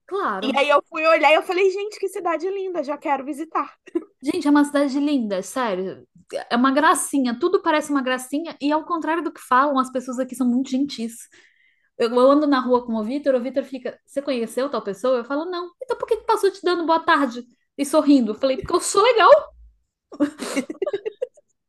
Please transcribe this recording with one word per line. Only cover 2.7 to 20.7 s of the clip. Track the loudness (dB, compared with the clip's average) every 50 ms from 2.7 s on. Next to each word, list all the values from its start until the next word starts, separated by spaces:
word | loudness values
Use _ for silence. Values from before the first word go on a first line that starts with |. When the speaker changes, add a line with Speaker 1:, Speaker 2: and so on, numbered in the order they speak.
| -6 -6 -6
Speaker 2:
já | -6 -8 -8
quero | -4 -4 -4 -4 -4
visitar." | -8 -10 -10 -12 -8 -6 -6 -6 -6 -10 _ _
<laughs> | -8 _ -8 -8 -8 _ _ -6
Speaker 1:
Gente, | -4 -4 -2 2 4
é |
uma | 4 4 4
cidade | 2 2 0 0 0 0 -2
linda, | -2 0 0 -2 -2 -2 -4 -6 -6
sério. | -6 -6 -4 -4 -2 -4 -4 -4 -8 -8 -12 -18 _ _ _ _ _ -12 -12 -6 -2
É | 0
uma | 2 2 2 2
gracinha, | 4 4 4 2 2 -2 -4 -2 -2 -2 -2 -2 -2
tudo | 0 0 0 2 2
parece | 2 0 0 0 -2
uma | -4 -2 -2
gracinha. | -2 -4 -4 -6 -6 -8 -6 -6 -8 -12 -4
E | -2 0 0
ao | 0 -2
contrário | -4 -6 -4 -2 -2 -4 -2 -4
do | -6 -8
que | -10
falam, | -4 0 2 2 4 2 2 0
as | -2 -2 -4
pessoas | -8 -8 -6 -6 -6
aqui | -6 -6 -4
são | -2 -2 0
muito | 0 0 -2 -2
gentis. | -2 -2 -2 -4 -4 -8 -10 -10 -10 -14 -20 _ _ _ _ _ _ _ _ _ _ _ _ _ _ -2
Eu, | -2 0
eu | 4 6 6 6
ando | 6 6 4
na | 4 2 2
rua | 2 2 0 0 0
com | -2 -4
o | -4 -4
Vitor, | -4 -6 -2 0 0 0
o | 0 0
Vitor | -2 -4 -6 -6
fica, | -6 -12 -10 -10 -10 -12 _ _
"Você | _ -8 -8 -4
conheceu | -4 -4 -4 -4 -4 -4 -4 -4 -4
tal | -4 -6 -6
pessoa?" | -6 -10 -4 0 0 0 0
Eu | -2
falo, | -4 -4 -4 -4
"Não." | -4 -6 -8 -8 -10 -14 _ -8
"Então | -8 -6 -6
por | -2 -2
que | -2 -4
que | 0
passou | -2 -2 2 2 -2 -2
te | 0 -2
dando | -2 -2 -2 0
boa | 0 0 0
tarde | 2 2 2 2 2 -2 -4 -10 -16 _ _ _ _ _ _ -8
e | -6
sorrindo?" | 2 2 2 6 6 6 6 6 2 -2
Eu |
falei, | -2 0 -2 -2 -2
"Porque | -4 -2 -2
eu | 0
sou | 0 2 2 4 4
legal." | 6 6 6 8 8
<laughs> | 8 8 6 -2 _ -20 -20 -20 _ _ _ _ _ _ _ _ -4 -2 -2 -2 -2 -10 -10 -6 -6 -6 -6 -6